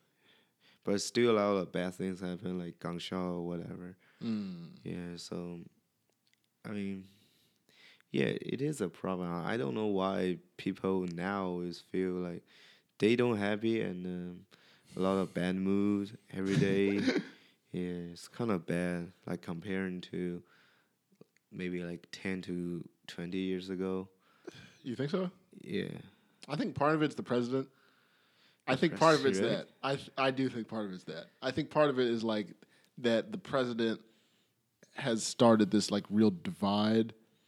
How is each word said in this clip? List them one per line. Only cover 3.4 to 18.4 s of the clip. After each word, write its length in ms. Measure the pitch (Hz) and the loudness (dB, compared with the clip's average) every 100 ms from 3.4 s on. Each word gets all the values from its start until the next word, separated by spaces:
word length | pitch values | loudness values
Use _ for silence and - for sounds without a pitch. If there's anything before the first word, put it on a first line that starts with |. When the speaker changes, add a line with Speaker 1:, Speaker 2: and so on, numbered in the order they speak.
| 85 | -4
Speaker 1:
whatever. 500 | 87 95 92 90 - _ - | -6 -8 -12 -14 -18 _ -10
Speaker 2:
Mm. 460 | 113 107 98 85 80 - | -6 -6 -6 -10 -14 -12
Speaker 1:
Yeah, 340 | 90 90 87 85 | -10 -8 -8 -12
so, 420 | - 87 87 87 82 _ _ _ _ _ _ _ _ _ | -10 -10 -8 -12 -16 _ _ _ _ _ _ _ _ _
I 60 | 110 | -10
mean, 360 | 104 98 95 95 _ _ _ _ _ _ _ - - _ | -8 -6 -8 -12 _ _ _ _ _ _ _ -20 -20 _
yeah, 140 | - - | 0 0
it 360 | - - 120 | -2 -4 -4
is 200 | 147 139 | -4 -2
a 80 | 90 | -6
problem. 420 | - 92 90 87 87 87 | -4 -4 -4 -4 -4 -2
I 120 | 117 | -2
don't 180 | 135 113 | -2 -2
know 120 | 107 | 0
why 500 | 95 95 95 92 82 - - | 2 2 2 0 -2 -8 -8
people 480 | 101 92 95 95 90 | -6 -2 -2 0 -2
now 460 | 85 92 101 92 87 | -4 -4 -2 -2 -4
is 200 | 87 85 | -6 -8
feel 320 | - 92 92 | -4 -2 0
like 300 | 90 87 85 - - - - _ - | -2 -4 -8 -14 -20 -20 -20 _ 2
they 180 | 104 120 | 4 4
don't 220 | 123 107 | 4 2
happy 440 | 101 107 113 113 | 0 0 0 0
and, 240 | 98 90 90 | 0 -4 -6
um, 400 | 90 90 90 - - - - - - | -6 -8 -12 -18 -20 -20 -20 -10 -2
a 40 | |
lot 160 | 95 95 | 2 2
of 160 | 90 | 0
bad 220 | 85 90 95 | -2 -2 0
mood 640 | 95 98 101 101 101 - - | 0 2 2 0 -2 -10 -12
every 220 | 95 95 98 | -4 0 4
day. 440 | 98 98 101 101 | 4 4 4 2
Speaker 2:
<laughs> 220 | 254 104 - - - _ _ | 2 0 -4 -12 -20 _ _
Speaker 1:
Yeah, 420 | 92 90 87 85 | -6 -6 -6 -10
it's 160 | 85 - | -14 -12
kinda 280 | - | -4